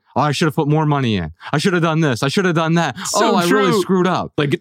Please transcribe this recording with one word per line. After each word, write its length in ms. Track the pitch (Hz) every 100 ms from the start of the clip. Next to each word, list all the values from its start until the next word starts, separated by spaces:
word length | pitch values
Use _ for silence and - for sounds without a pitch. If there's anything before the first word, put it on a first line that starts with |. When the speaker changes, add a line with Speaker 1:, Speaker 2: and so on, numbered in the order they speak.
| _
Speaker 1:
"Oh, 60 | -
I 120 | 147
should 140 | 147 165
have 80 |
put 140 | - 147
more 180 | 151 151
money 300 | 143 123 101
in. 160 | 80 - -
I 60 | 147
should 140 | 180
have 100 | 180
done 180 | 165 160
this. 220 | 156 117
I 60 | 139
should 160 | 208
have 100 | 185
done 200 | 165 160
that. 220 | 165 160 131 -
Speaker 2:
So 240 | - 220
Speaker 1:
Oh, 20 |
I 100 | 202 175
really 220 | 202 202
Speaker 2:
true. 100 | 214
Speaker 1:
screwed 240 | 180 190 180
up." 260 | 151 85 -
Speaker 2:
Like, 180 | 147 170